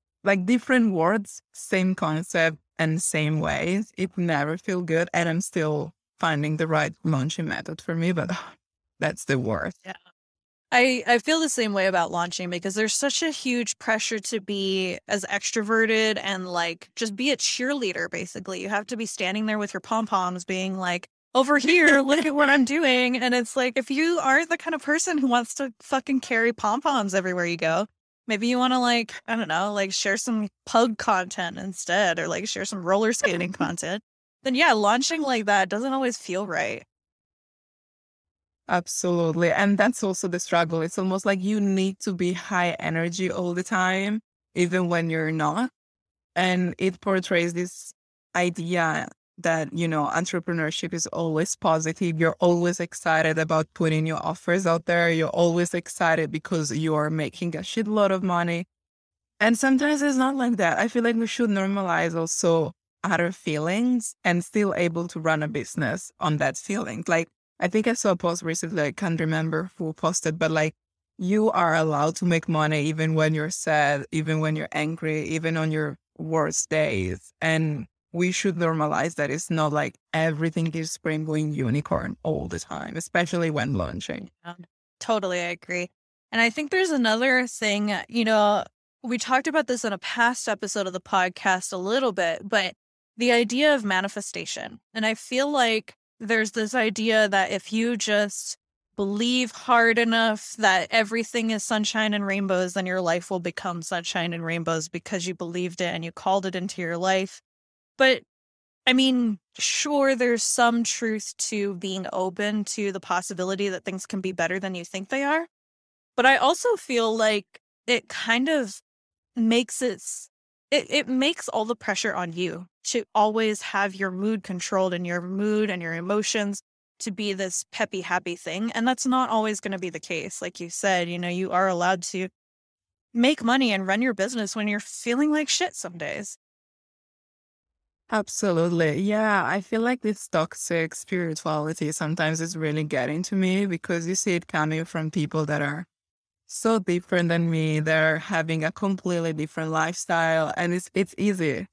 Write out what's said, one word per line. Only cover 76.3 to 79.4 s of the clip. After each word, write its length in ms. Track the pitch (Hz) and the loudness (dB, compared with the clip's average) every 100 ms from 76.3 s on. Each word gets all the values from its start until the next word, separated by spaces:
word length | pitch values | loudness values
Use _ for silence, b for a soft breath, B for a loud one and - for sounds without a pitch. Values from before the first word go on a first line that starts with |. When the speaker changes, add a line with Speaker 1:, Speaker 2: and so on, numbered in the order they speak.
| 160 151 - - | 0 2 0 0
Speaker 1:
days. 640 | 156 151 101 92 92 - - | 0 2 0 -2 -4 -10 -4
And 460 | 160 160 156 143 - _ _ | 0 0 0 -4 -8 _ _
we 200 | 170 180 | -2 0
should 240 | 180 196 170 | 0 -2 0
normalize 600 | 165 160 151 110 160 165 | 0 2 0 0 -2 -2
that 140 | 143 | -4
it's 200 | 156 | -4